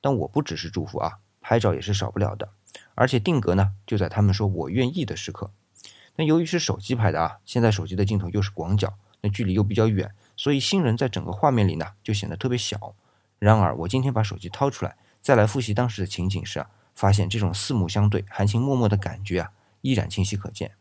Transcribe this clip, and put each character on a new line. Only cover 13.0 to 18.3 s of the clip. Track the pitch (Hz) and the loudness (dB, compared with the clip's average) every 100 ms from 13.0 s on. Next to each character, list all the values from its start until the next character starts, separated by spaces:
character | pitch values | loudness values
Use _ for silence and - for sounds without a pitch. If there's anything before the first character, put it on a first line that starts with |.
| _ _ _ _ | _ _ _ _
然 | 101 110 | 4 6
而 | 90 64 | 4 0
我 | 85 | -2
今 | 131 | 0
天 | 131 | 0
把 | 113 | 0
手 | 107 95 | -2 -4
机 | 90 | -12
掏 | - 139 | -2 -2
出 | - | -2
来， | - - _ _ | -8 -10 _ _
再 | - 127 | 4 6
来 | 104 | 6
复 | 135 | 2
习 | 113 | -2
当 | 107 123 | 0 0
时 | 107 | -2
的 | 92 | -6
情 | - 90 | -4 -2
景 | 98 | -4
时 | - - | -6 -8
啊， | 71 _ _ | -10 _ _
发 | - 98 | 0 2
现 | 101 92 | 4 2
这 | 110 | 0
种 | 98 | 0
四 | 90 - | 0 0
目 | 123 85 | 0 0
相 | 110 104 | 2 2
对、 | 101 | 2
含 | 98 | -4